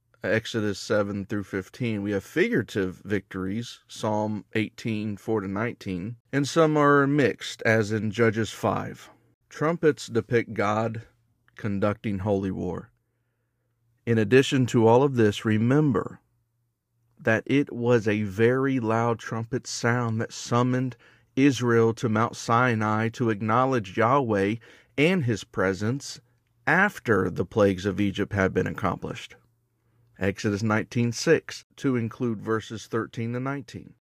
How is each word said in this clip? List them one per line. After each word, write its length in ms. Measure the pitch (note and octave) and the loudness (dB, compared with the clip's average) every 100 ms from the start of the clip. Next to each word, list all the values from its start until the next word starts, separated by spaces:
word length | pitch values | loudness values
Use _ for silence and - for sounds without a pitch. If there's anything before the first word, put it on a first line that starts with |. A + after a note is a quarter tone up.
| _ _ | _ _
Exodus 560 | A2 G#2+ A2+ A#2 G#2 G2 | -2 -2 -2 -4 -4 -4
seven 460 | - G#2+ G2+ G2+ | -2 0 0 -4
through 200 | F#2+ G#2 | -6 -6
fifteen. 580 | G2 G2+ F#2 - A#2+ G#2+ | -6 -8 -8 -6 -6 -4
We 80 | G2+ | -2
have 140 | G2+ | -4
figurative 760 | - D#3 A3+ A3+ F#2+ A2 F#2 F2 F#2+ | -4 -2 0 0 -2 -2 -4 -6 -6
victories, 760 | G2+ - F#2+ F#2+ G#2+ A#2+ - _ | -6 -6 -8 -6 -6 -10 -14 _
Psalm 560 | - A2 G#2+ G#2+ G#2+ - | -8 -4 -2 -2 -6 -6
eighteen, 640 | A2 G#2+ - A#2 G#2+ G#2+ G2+ | -6 -6 -6 -8 -6 -6 -8
four 240 | - A2 | -4 -4
to 80 | G2 | -2
nineteen. 680 | G2 A#2 - - F2+ G2+ A#2+ _ | -4 -6 -6 -8 -8 -8 -12 _
And 160 | C3+ C#3 | -4 -2
some 300 | D#3+ D#3+ D3+ | 2 2 4
are 300 | C#3+ C#3+ C#3 | 4 4 4
mixed, 560 | D3 B2+ - - - | 2 2 0 -10 -4
as 280 | - A2 G2+ | 2 2 2
in 200 | A2 G#2+ | -2 -2
Judges 400 | A2 A2+ A2 G#2+ | 2 2 2 -2
five. 580 | - A2 G2+ G2+ - - _ _ _ _ | -2 -2 -2 -4 -12 -20 _ _ _ _
Trumpets 600 | - D3+ E3+ D#3+ C#3 - | -4 -2 2 2 0 -2
depict 440 | A#2 - A#2+ G#2 | -4 0 0 0
God 540 | A2+ G2+ G#2+ A2+ A2+ - _ _ _ _ - | -2 -2 0 -2 -6 -12 _ _ _ _ -10
conducting 640 | G#2+ G2+ G#2 G#2 A2+ G2 | -6 0 0 -2 -4 -4
holy 320 | G2+ G2 G2 | 0 0 -2
war. 400 | F#2 F2+ F2 - _ _ _ _ _ _ _ _ _ _ _ | -4 -6 -8 -12 _ _ _ _ _ _ _ _ _ _ _
In 140 | - A2+ | 0 0
addition 480 | G#2 B2+ C3+ C#3 B2 | 6 6 6 2 2
to 200 | B2 A2+ | 4 6
all 160 | A#2+ | 6
of 120 | C#3+ B2+ | 4 4
this, 300 | G#2+ G#2 A2+ | 2 2 0
remember 760 | G#2+ A#2 C#3+ D#3 G#2+ - - _ _ _ _ _ _ _ _ _ _ | 2 4 2 2 0 -2 -10 _ _ _ _ _ _ _ _ _ _
that 280 | A#2 A2 - | 0 0 2
it 260 | C3+ C#3+ | 0 0
was 340 | A#2 A#2+ B2 G#2+ | -2 2 2 2
a 160 | G#2+ | 0
very 560 | G#2 F#2+ A2+ C3 C3+ C3 | -2 2 2 4 0 0
loud 400 | A2 A2+ A#2 A#2 | 0 0 0 -2
trumpet 480 | - A#2 A2+ B2+ - | -6 -8 -6 -8 -8
sound 540 | - B2 A#2+ A#2+ A2 | -2 0 2 0 -2
that 120 | A#2 | -6
summoned 600 | - - A#2+ B2+ B2+ C3 B2 _ _ _ - | -10 -2 2 2 0 -4 -8 _ _ _ 2
Israel 580 | C#3 A#2 B2 A#2 A2+ | 2 4 2 4 4
to 120 | A2+ A#2+ | 2 0
Mount 300 | G#2+ A#2 - | 0 0 -2
Sinai 720 | - A#2 B2+ A2+ G#2+ G#2+ A2+ | 0 2 2 2 0 0 -2
to 200 | A2+ A#2+ | -2 -2
acknowledge 640 | G#2 G#2+ A#2 C3 C3 F#2+ F2+ | -2 0 2 2 0 -2 0
Yahweh 600 | A2 C#3 B2 G2+ G2 A2+ - - _ - | 2 4 2 0 0 -2 -8 -20 _ 0
and 260 | D3+ F#3 | 2 2
his 180 | A#2+ G#2 | 0 -2
presence 800 | - - F#2+ F#2 G#2+ C#3 - - - _ _ _ - | -4 -2 0 0 -2 -4 -8 -16 -20 _ _ _ 0
after 640 | D#3+ G3+ - - G2+ F#2 | 2 2 -2 0 2 2
the 160 | - F#2+ | -2 -2
plagues 400 | A2+ G2+ F2+ G2 | 2 4 2 -2
of 120 | F#2 | 0
Egypt 360 | G2+ F#2 G2 | -2 -2 -2
had 180 | G2+ F#2+ | 0 0
been 140 | F2+ E2+ | 0 -2
accomplished. 720 | F2+ F#2 - D#2 - - - _ _ _ _ _ _ _ - | -2 -4 -4 -6 -10 -14 -20 _ _ _ _ _ _ _ -6
Exodus 440 | F#2+ G2 A2 G2+ | -4 -2 -2 -2
nineteen 500 | A2 G#2+ - B2 A#2+ | 0 0 0 -2 -2
six, 520 | A#2 - D#3 - - - - | 0 2 2 0 -14 -18 -8
to 200 | C#3+ B2 | -4 -2
include 460 | A2+ - B2 G#2+ | -4 -4 -4 -4
verses 440 | G2+ A2 - A2 - | -4 -4 -4 -12 -8
thirteen 440 | A#2 G#2+ - A#2 | -6 -6 -6 -8
to 80 | B2 | -6
nineteen. 540 | C3 C#3 B2+ F2+ - - | -6 -8 -10 -16 -20 -20